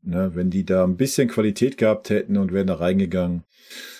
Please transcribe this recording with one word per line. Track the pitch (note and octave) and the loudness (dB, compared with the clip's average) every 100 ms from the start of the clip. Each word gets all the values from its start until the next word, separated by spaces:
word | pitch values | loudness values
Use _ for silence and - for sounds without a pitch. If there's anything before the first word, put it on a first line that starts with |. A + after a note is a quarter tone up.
Ne? | F#2 F2 F#2+ | -6 -2 -2
Wenn | E2+ F2+ | -2 -2
die | F#2+ F2 | 0 0
da | F#2 F#2 | 2 2
ein | F2+ | 2
bisschen | C3+ - B2 | 0 2 0
Qualität | - G#2+ G2 B2+ - | 2 0 2 -2 2
gehabt | A2 G#2+ - | 2 2 0
hätten | G#2 - G2+ | -2 0 0
und | F#2+ | 0
wären | F#2+ F#2+ | 0 0
da | E2 | 0
reingegangen, | F2 F#2+ F#2 F#2 F2 F2 - _ - - - - | 0 2 0 0 0 -2 -8 _ -20 -18 -18 -20